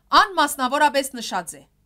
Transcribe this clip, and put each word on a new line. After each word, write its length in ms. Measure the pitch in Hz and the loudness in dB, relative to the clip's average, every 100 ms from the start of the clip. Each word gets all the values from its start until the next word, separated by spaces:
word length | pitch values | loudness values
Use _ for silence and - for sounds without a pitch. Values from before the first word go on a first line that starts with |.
| - | 0
Ան 220 | 294 403 349 | 2 4 0
մասնավորապես 720 | 294 285 254 285 302 285 277 247 | -2 -2 -2 2 2 0 -4 -8
նշած 400 | 226 196 170 139 | -8 -8 -8 -14
է. 20 | - _ | -20 _